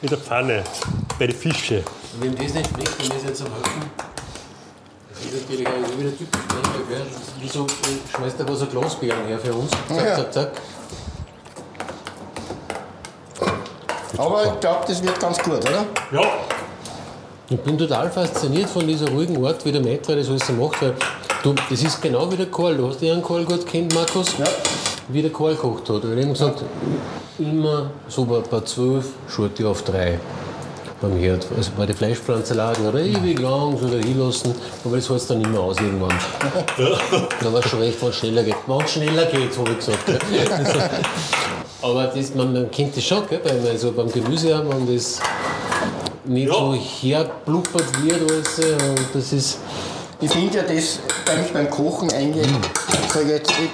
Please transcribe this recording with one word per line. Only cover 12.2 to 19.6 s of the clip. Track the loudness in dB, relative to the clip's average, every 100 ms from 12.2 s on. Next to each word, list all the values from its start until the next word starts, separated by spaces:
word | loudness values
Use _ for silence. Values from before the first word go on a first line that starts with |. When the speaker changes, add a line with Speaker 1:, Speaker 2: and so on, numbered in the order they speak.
| -14 -12 -10 -12 -8 -8 -8 -16 -18 -18 -20 -2 -2 -2 -6 -14 -8 -8 -6 0
Speaker 3:
Aber | 2 4 4
ich | 2
glaub, | 2 2 0
das | 0
wird | 0 0
ganz | 0 0
gut, | 2 2
oder? | 2 2 0 -4 -2
Speaker 1:
Ja. | 2 2 2 -4 -6 -8 -12 -12 -12 -12 -14 -16 -18 -2
Speaker 2:
Ich | -2
bin | 0 0
total | 2 2 0
fasziniert | 0 0 0 0 2 2
von | 0 2
dieser | 2 2
ruhigen | 2 2 2 2
Art, | 2